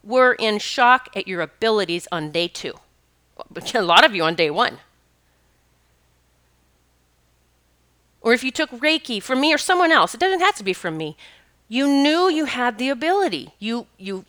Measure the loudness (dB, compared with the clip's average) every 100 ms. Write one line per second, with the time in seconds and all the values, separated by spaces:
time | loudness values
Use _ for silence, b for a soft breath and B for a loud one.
0 | -2 2 4 4 0 -2 -4 2 4 4
1 | 2 -10 -8 -6 -6 _ 0 0 -2 -6
2 | -6 -8 -4 -4 -4 -6 -12 -14 _ _
3 | _ _ _ -20 -18 -14 -6 -2 4 6
4 | 6 4 -2 0 0 0 -2 -4 -18 _
5 | _ _ _ _ _ _ _ _ _ _
6 | _ _ _ _ _ _ _ _ _ _
7 | _ _ _ _ _ _ _ _ _ _
8 | _ _ 0 0 0 -4 -6 -2 -2 -2
9 | -4 -8 -4 0 2 2 2 2 4 4
10 | 2 0 -2 0 -2 -2 -6 -6 -6 -8
11 | -8 -12 b b b _ _ -2 2 2
12 | 4 2 2 0 -2 -2 -4 -2 -4 -2
13 | 0 0 0 -4 -10 _ -8 -8 -10 _
14 | -12 -12